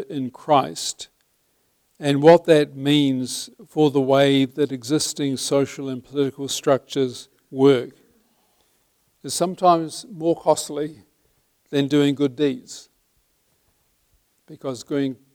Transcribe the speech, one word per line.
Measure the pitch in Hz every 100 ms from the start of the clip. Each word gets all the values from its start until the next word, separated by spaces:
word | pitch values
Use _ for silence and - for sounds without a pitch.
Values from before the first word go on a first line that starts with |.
| -
in | 147 127
Christ | - - 143 131 82 - - - _ _ _ _ _ _ _ _ -
and | 147 143
what | 151 170 175
that | 151 143 139
means | 139 147 143 131 123 - - - 208
for | 160 151
the | 139
way | 131 135 139 139
that | 135 151 143
existing | 135 117 151 - - 143 127
social | - 139 135 - 135
and | 127
political | - 143 135 135 139
structures | - - 131 - 143 131 113 - _ _
work | 135 139 127 131 - _ _ _ _ _ _ _ _ _ _ _ _
is | 143 -
sometimes | 175 180 180 165 160 - -
more | 180 165 165
costly | 170 151 - 147 151 151 _ _ _ _ _ _ _
than | 143 139
doing | 147 143 135
good | 143 123
deeds, | 147 127 - - - _ _ _ _ _ _ _ _ _ _ _ _ _ _ _ -
because | 156 139 120
doing | - 143 135 123 _